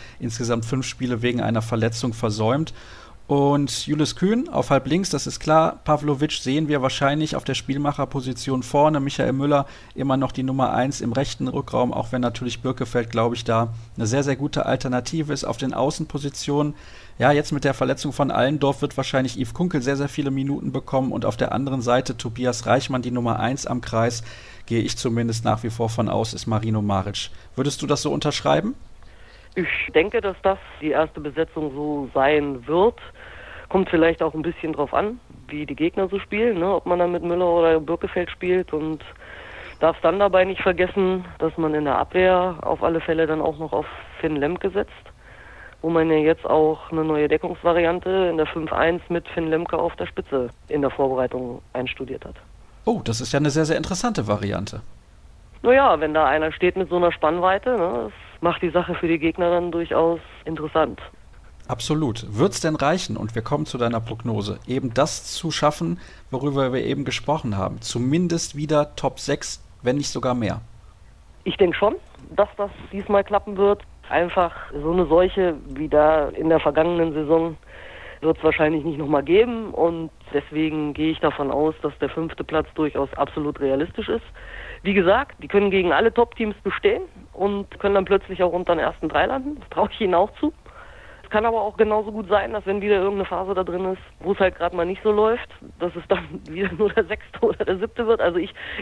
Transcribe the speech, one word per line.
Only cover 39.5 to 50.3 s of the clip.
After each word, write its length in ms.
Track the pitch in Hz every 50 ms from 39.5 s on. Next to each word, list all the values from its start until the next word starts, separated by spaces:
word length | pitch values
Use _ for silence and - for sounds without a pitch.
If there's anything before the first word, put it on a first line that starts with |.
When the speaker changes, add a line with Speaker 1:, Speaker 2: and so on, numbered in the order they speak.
| - - - - - -
Speaker 2:
darf 160 | - 160 151 -
dann 200 | - 165 170 202
dabei 240 | 202 202 180 185 185
nicht 180 | 190 190 - -
vergessen, 600 | 196 180 165 180 180 180 202 190 185 185 185 180 175 - -
dass 180 | - 165 160 -
man 160 | 165 156 151
in 120 | 151 151
der 120 | 143 127 -
Abwehr 580 | - - - 180 185 185 185 180 180 185 175 156 -
auf 220 | - - 160 -
alle 160 | 160 165 165
Fälle 260 | - - 165 160 165
dann 140 | 151 156 156
auch 180 | 151 160 156 147
noch 140 | 160 151 -
auf 140 | 202 - - - - - - - -
Finn 160 | - 160 156
Lemke 340 | 143 139 147 175 180 - 196
setzt, 220 | 175 202 - - - - - - - - - - - - - - - - - - - - -
wo 80 | 165
man 180 | 165 165 160 165
ja 100 | 160 156
jetzt 280 | 151 156 165 - -
auch 460 | - - 156 156 156 156 - - - 165
eine 120 | 160 156
neue 220 | 156 156 151 151
Deckungsvariante 1000 | 147 156 156 - 175 180 - - 175 170 170 170 165 175 180 - 185 185 190 185 175
in 60 | 165
der 100 | 160 156
fünf 260 | 151 - 170 156 160 -
eins 300 | - 143 165 170 175 - -
mit 180 | 175 170 165 -
Finn 200 | - - 165 160
Lemke 280 | 160 160 170 170 -
auf 200 | 160 170 170 -
der 100 | - 180
Spitze 440 | 180 - - - -